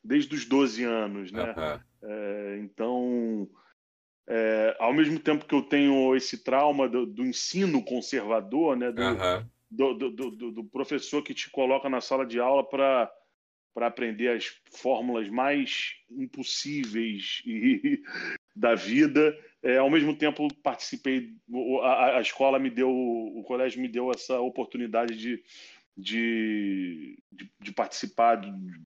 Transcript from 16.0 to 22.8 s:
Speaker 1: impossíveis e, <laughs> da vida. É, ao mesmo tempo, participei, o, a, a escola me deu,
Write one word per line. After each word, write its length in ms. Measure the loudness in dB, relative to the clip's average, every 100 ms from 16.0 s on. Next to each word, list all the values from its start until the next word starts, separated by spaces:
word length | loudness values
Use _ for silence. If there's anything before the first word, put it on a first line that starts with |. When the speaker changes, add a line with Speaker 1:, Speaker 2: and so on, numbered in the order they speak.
| _
Speaker 1:
impossíveis 1300 | -10 -8 -8 -6 -6 -4 -4 -4 -2 -2 -4 -6 -8 -6
e, 560 | 2 4 4 2 -2 -4 -10 -8
<laughs> 260 | -10 _
da 200 | 0 2
vida. 600 | 2 2 4 4 6 4 2 -18 _
É, 160 | 2 4
ao 120 | 6
mesmo 240 | 4 4
tempo, 320 | 2 0 0 -4 0
participei, 720 | -4 -4 -8 -4 -2 -2 -4 -16 -8
o, 300 | -4 0 2
a, 380 | 2 4 4 4
a 20 |
escola 380 | 0 2 4 4
me 100 | 0
deu, 200 | 2